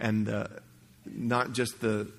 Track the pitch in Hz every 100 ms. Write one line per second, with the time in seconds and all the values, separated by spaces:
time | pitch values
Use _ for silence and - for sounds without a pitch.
0 | 113 107 104 104 - - - - - -
1 | - - 120 123 123 123 117 - 113 107
2 | 107